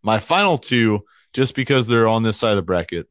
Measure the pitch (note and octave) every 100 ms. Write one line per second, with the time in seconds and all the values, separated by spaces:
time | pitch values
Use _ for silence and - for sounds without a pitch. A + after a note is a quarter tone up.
0 | G#2 A2 - E3+ G3+ D3+ - B2 A2+ G#2
1 | - _ _ - C3 - B2 C3+ A#2 A#2
2 | A2+ A2+ A2+ G#2 A2+ G2+ E2+ F2+ E2 E2+
3 | D#2